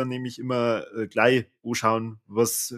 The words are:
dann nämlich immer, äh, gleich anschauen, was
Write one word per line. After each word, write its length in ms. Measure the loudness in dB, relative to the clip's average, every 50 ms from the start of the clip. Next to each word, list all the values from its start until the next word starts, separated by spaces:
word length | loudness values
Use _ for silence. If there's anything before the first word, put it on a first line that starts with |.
dann 60 | -2
nämlich 320 | -2 -4 -6 -6 -8 -8 -8
immer, 460 | -6 -2 0 0 2 2 0 0 -4 -6 -8
äh, 120 | -8 -8
gleich 380 | -2 2 4 6 6 6 4 0 -4 _ _ -8
anschauen, 580 | -6 -4 0 2 2 2 2 -2 -6 -10 -14 _
was 480 | -4 0 2 2 2 0 -4 -6 -8 -10